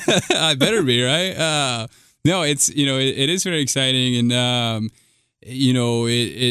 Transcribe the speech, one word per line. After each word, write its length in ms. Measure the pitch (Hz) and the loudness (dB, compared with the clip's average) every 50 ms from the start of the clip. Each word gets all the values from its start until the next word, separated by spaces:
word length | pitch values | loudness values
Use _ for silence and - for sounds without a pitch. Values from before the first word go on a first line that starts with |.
| - - - 180 - - | 2 2 0 0 0 0
I 240 | 359 - 156 160 151 135 | 0 0 2 0 0 2
better 240 | 139 180 226 226 175 | 0 2 2 2 2
be, 180 | 131 120 120 | 2 2 2
right? 300 | 123 123 139 165 180 190 | 2 2 0 0 0 -2
Uh, 560 | - - 156 147 151 147 143 131 123 117 110 110 - - _ _ _ _ - | -2 -2 -2 -2 0 0 -2 -2 -2 -4 -8 -10 -14 -20 _ _ _ _ 0
no, 160 | 143 180 190 165 | 0 2 2 0
it's, 260 | 147 147 - - - | 0 0 0 0 0
you 160 | - 147 143 | 0 0 0
know, 140 | 139 135 131 | 0 0 0
it, 180 | 135 135 - - | 0 0 0 0
it 120 | 135 143 | 0 0
is 140 | 175 190 185 | 0 -2 -2
very 180 | 190 175 156 | -2 -2 -2
exciting, 540 | 143 127 - 143 135 131 131 131 127 127 123 120 | -2 -2 0 0 0 0 0 0 0 0 2 2
and, 140 | 120 120 120 | 2 2 2
um, 560 | 123 123 123 123 123 120 117 113 110 107 110 - _ _ _ _ _ _ _ _ _ - | 2 0 0 0 0 0 -2 -2 -4 -6 -6 -8 _ _ _ _ _ _ _ _ _ -20
you 280 | - 127 131 135 127 127 | -14 -4 0 2 2 2
know, 320 | 127 120 120 117 117 117 117 | 2 2 0 0 0 0 0
it, 40 | 120 120 120 101 69 95 127 123 | 0 0 0 -2 -4 -2 -2 -2